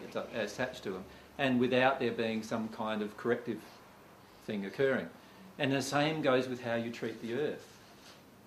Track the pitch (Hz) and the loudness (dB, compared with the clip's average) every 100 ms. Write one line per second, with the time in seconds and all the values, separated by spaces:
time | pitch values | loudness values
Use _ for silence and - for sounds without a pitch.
0 | - 107 - 117 104 - 127 - 113 90 | -6 -8 -6 -4 -4 -2 -4 -4 -6 -6
1 | - - - - 135 123 123 127 131 - | -8 -16 -12 -2 2 4 6 6 6 6
2 | 120 113 113 110 - 113 110 - 110 107 | 0 2 0 0 -2 -4 -4 -4 -2 -2
3 | 104 - 117 120 120 104 - - - - | -4 -2 0 0 0 -6 -8 -20 -20 -20
4 | - - - - - 104 98 117 135 117 | -20 -20 -20 -16 -6 -4 -4 2 2 2
5 | 87 - - - - - 139 135 131 143 | -2 -10 -20 -20 -14 -4 0 0 0 2
6 | 151 156 139 131 127 123 117 117 113 - | 2 2 4 4 2 -4 -2 -2 -2 -4
7 | 117 110 113 131 143 - - - - - | -6 -6 -4 -2 -2 -4 -10 -20 -20 -20
8 | - - - - | -20 -20 -20 -20